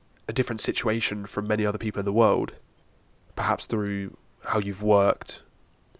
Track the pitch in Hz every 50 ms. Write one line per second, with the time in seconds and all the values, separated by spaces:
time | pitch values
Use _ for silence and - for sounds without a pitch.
0 | _ _ _ _ _ - 113 - 123 - 120 110 - - 151 - - 113 110 117
1 | - - 107 104 101 101 - - 107 107 107 107 107 104 101 104 - 110 - 104
2 | 101 101 101 113 117 107 95 - - - - - - _ _ _ _ _ _ _
3 | _ _ _ _ _ _ - - - 104 107 - - - 113 107 104 101 101 101
4 | 98 95 - - _ _ _ _ - - - 107 101 101 98 98 107 107 104 101
5 | 98 101 - - - - - - - _ _ _ _ _ _ _ _ _ _ -